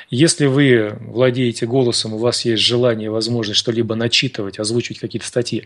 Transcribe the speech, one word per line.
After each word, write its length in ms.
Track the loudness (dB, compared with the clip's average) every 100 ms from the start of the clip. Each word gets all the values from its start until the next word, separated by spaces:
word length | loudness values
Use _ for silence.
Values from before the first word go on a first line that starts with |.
| -6
Если 380 | 2 2 4 2
вы 500 | 4 6 4 2 -4
владеете 680 | -8 2 2 2 0 -2 0
голосом, 480 | 2 2 0 -4 -2
у 20 |
вас 280 | -2 0 0
есть 180 | 0
желание, 480 | 2 2 2 0 -2
возможность 480 | -4 -2 -2 -2 -2
что-либо 340 | -2 -2 -2
начитывать, 640 | -2 -2 0 -2 -4 -8 -6
озвучивать 400 | -2 -2 -2 -8
какие-то 300 | -8 -8 -4
статьи, 360 | -4 -2 -6